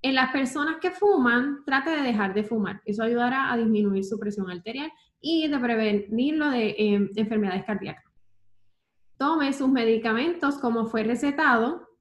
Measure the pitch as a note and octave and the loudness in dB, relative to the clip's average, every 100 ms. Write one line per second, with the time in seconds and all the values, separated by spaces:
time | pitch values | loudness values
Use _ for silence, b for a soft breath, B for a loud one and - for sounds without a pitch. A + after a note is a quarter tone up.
0 | C4 C4 B3+ C#4 B3+ D4 D4+ D#4+ F#4 F#4 | 2 2 2 0 -2 -2 -4 -2 -4 0
1 | G#4 F#4 A#3+ A#3+ C#4 C#4+ - C4+ C4+ D#4 | 2 4 4 2 0 -6 -2 -2 0 -2
2 | C4 G#3+ G3 G3+ G#3 A3+ F#3+ G3 - G#3 | 0 0 0 -2 -2 -2 -2 -6 -6 -2
3 | A3+ A#3+ B3 C4+ C4+ A#3+ A3+ G#3+ G#3 G3 | 0 0 0 0 -2 0 2 2 2 0
4 | F#3+ G#3 G#3 G3+ F#3 F3+ G#3+ C4 D#4 b | -2 -6 -6 -6 -6 -8 -10 -8 -10 b
5 | b _ D4 E4 D#4 C#4+ A#3+ A3+ A3 G#3 | b _ -2 0 0 0 0 0 2 0
6 | G#3 A3 C#4 D#4 D4 B3 G#3+ - G#3+ G3+ | 0 0 0 2 0 0 -2 0 2 2
7 | G3 A3 G#3+ A3 G3 F#3 F#3+ G3+ - - | 0 0 0 0 0 -2 -4 -6 -6 -12
8 | _ _ _ _ - - - _ _ _ | _ _ _ _ -20 -20 -20 _ _ _
9 | _ - C#4 D#4+ C#4 C4+ C4 C4 A3+ A3+ | _ -4 0 2 0 0 2 4 4 2
10 | A3+ A3+ D#4 F4 C#4 C#4 A#3+ A3+ A3+ A3 | 2 0 0 0 -2 0 -2 0 0 0
11 | A3 A#3+ C#4+ C#4+ D4+ A#3+ A#3 F4 - _ | 0 0 0 2 2 4 2 -4 -12 _